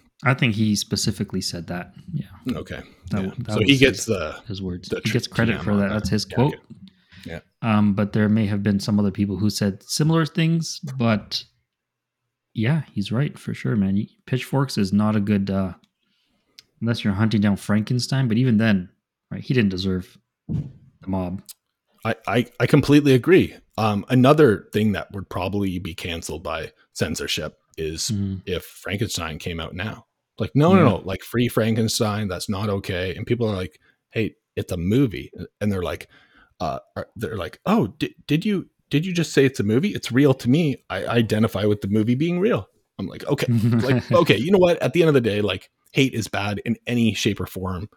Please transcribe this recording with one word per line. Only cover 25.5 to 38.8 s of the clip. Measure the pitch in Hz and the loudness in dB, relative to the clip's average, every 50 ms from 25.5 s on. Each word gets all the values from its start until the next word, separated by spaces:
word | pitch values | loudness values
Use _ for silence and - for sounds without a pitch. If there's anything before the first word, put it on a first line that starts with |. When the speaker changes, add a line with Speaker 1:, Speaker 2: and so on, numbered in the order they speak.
| 95 101 101 95 90 90 | -2 -2 -2 -2 -2 -4
Speaker 2:
be | 90 85 82 | -6 -8 -12
canceled | - - 90 82 85 - - 80 80 - | -10 -8 -8 -8 -8 -8 -10 -10 -10 -8
by | 76 80 80 76 - - _ _ _ _ | -8 -8 -8 -8 -10 -14 _ _ _ _
censorship | - 107 80 80 - 71 69 - - 78 73 - _ _ _ _ | -6 -4 -4 -4 -6 -6 -6 -6 -6 -6 -8 -10 _ _ _ _
is | - 80 78 80 78 - - | -8 -8 -6 -6 -6 -6 -4
Speaker 1:
Mm. | 113 101 101 98 95 92 - | -4 -2 -2 -4 -6 -8 -6
Speaker 2:
if | - 90 80 - | -6 -6 -6 -6
Frankenstein | - - - - - 95 101 110 95 - - 82 80 78 82 | -10 -18 -14 -8 -8 -4 -4 -4 -4 -4 -6 -6 -8 -8 -8
came | - - 87 82 | -8 -8 -8 -8
out | 80 - - | -10 -10 -10
now. | 90 95 107 - - - _ _ _ _ _ _ - | -8 -8 -8 -10 -12 -18 _ _ _ _ _ _ -8
Like, | 110 - - | -8 -2 2
"No, | 135 147 170 190 | 2 4 6 6
no, | 190 | 6
Speaker 1:
Yeah. | 165 127 | 6 6
Speaker 2:
no, | 95 85 - | 4 2 -2
like, | 90 95 95 - | -6 -8 -8 -8
free | - - 117 123 117 | -6 -2 -2 0 0
Frankenstein, | - 127 110 113 110 110 113 110 - - 120 107 101 104 107 98 | 0 0 0 2 2 0 0 0 0 0 -2 -2 -2 -2 -4 -4
that's | 90 - - - | -6 -6 -6 -6
not | 101 92 107 107 | -6 -6 -4 -4
okay." | 101 98 - - 98 90 92 95 82 | -4 -4 -4 -4 -4 -4 -4 -6 -6
And | 73 110 | -8 -4
people | - 123 117 117 107 | -4 -2 -2 0 -2
are | 104 | -2
like, | 92 92 87 - _ _ _ _ _ _ _ | -4 -6 -8 -10 _ _ _ _ _ _ _
"Hey, | - 117 107 87 - _ _ _ _ | -4 -4 -4 -4 -6 _ _ _ _
it's | 98 104 - 95 | -10 -8 -6 -6
a | 85 | -4
movie." | 82 92 107 131 143 117 92 65 65 - - - - - _ _ | -2 0 2 2 2 2 0 -6 -10 -12 -14 -16 -16 -16 _ _
And | 104 107 98 | -4 -2 -2
they're | 95 87 | -2 -4
like, | 76 85 82 - - _ _ _ _ _ _ _ _ _ _ | -4 -6 -8 -10 -18 _ _ _ _ _ _ _ _ _ _
uh, | 90 76 65 67 - _ _ | -6 -6 -6 -6 -10 _ _
are, | 110 - - _ | -12 -12 -12 _
they're | 98 110 78 - | -10 -8 -8 -6
like, | - 85 78 - - _ | -8 -8 -8 -10 -8 _
"Oh, | 170 202 233 131 98 - _ | 0 2 2 2 0 -2 _
di-, | 143 - - _ _ | -8 -8 -8 _ _
did | - 147 156 - | -2 -2 0 0
you, | 214 208 180 - - _ _ | 0 -2 -2 -4 -8 _ _